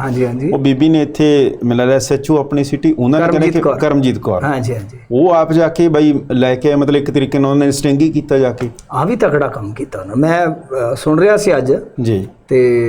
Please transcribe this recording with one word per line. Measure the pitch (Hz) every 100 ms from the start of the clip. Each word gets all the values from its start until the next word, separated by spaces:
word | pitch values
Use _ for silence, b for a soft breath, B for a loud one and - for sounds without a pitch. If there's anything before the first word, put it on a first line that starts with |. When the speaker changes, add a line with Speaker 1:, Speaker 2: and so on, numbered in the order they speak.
Speaker 1:
ਹਾਂਜੀ, | 135 123 123
ਹਾਂਜੀ। | 120 143
Speaker 2:
ਉਹ | 143
ਬੀਬੀ | 139 131 156
ਨੇ | 160
ਇੱਥੇ | 147 151 151 143 135 -
ਮੈਨੂੰ | 120 120
ਲੱਗਦਾ | 123
ਐਸ | 135 -
ਐਚ | 139 139
ਓ | 156
ਆਪਣੀ | 139 143
ਸਿਟੀ, | 139 143 160 156
ਉਹਨਾਂ | 123 156
ਨੇ |
ਕਹਿੰਦੇ | 135 156
Speaker 1:
ਕਰਮਜੀਤ | 170
Speaker 2:
ਕਿ | 165
Speaker 1:
ਕੌਰ। | 156 131
Speaker 2:
ਕਰਮਜੀਤ | 151 143 131 104
ਕੌਰ। | - 92
Speaker 1:
ਹਾਂਜੀ, | 143 135 117
ਹਾਂਜੀ। | 110 101 - -
Speaker 2:
ਉਹ | 123 180
ਆਪ | 170 160
ਜਾ | 160 160
ਕੇ | 165 170
ਬਾਈ | 151 151 139 143
ਲੈ | 123 127
ਕੇ, | 127 151
ਮਤਲਬ | 143 143 143
ਇੱਕ | 143
ਤਰੀਕੇ | 143 135 143
ਨਾਲ | 139
ਉਹਨੇ | 143 143
ਸਟਿੰਗ | 139 151 139
ਹੀ | 156
ਕੀਤਾ | 151 147 135
ਜਾ | 127
ਕੇ। | 117 120 - -
Speaker 1:
ਆ | 123
ਵੀ | 165 233
ਤਕੜਾ | 208 147 139
ਕੰਮ | - 104
ਕੀਤਾ | 107 - 101
ਉਹਨੇ। | 95 117
ਮੈਂ, | 160 170 175
ਅ, | 156 - 131 117 127
ਸੁਣ | 165 156
ਰਿਹਾ | 196 208
ਸੀ | 208 147
ਅੱਜ। | 127 127 - -
Speaker 2:
ਜੀ। | 113 101 98 - -
Speaker 1:
ਤੇ | 131 123 120